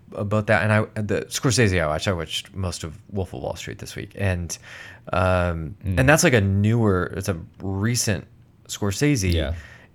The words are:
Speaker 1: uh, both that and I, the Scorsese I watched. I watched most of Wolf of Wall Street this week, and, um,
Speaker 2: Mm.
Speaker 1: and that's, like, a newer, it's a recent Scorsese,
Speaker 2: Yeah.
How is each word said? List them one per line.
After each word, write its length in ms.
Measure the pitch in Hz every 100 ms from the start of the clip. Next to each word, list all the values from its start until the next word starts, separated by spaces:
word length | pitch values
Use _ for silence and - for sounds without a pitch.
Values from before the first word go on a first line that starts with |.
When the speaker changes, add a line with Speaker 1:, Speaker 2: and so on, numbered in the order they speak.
| -
Speaker 1:
uh, 80 | -
both 240 | 104 107 104
that 160 | 104
and 100 | 107
I, 280 | 107 - -
the 220 | 104 87
Scorsese 600 | - - 143 104 107 92
I 40 | 78
watched. 180 | 76 -
I 60 |
watched 420 | 87 80 - -
most 300 | - 92 -
of 120 | 80 78 -
Wolf 220 | 101 92
of 80 | 64
Wall 140 | - -
Street 220 | - 55
this 160 | - -
week, 160 | -
and, 420 | - 98 87 85 - - - - - -
um, 640 | 90 92 92 87 82 78 -
Speaker 2:
Mm. 140 | 92 92
Speaker 1:
and 100 | 135
that's, 140 | 156
like, 120 | 170
a 60 | 123
newer, 720 | 98 98 107 117 107 92 90 -
it's 120 | 95
a 80 | 85 87 -
recent 640 | 98 98 110 120 - 87 - - - _ -
Scorsese, 640 | - 101 98 147 139 95
Speaker 2:
Yeah. 220 | 85 69 85 - - -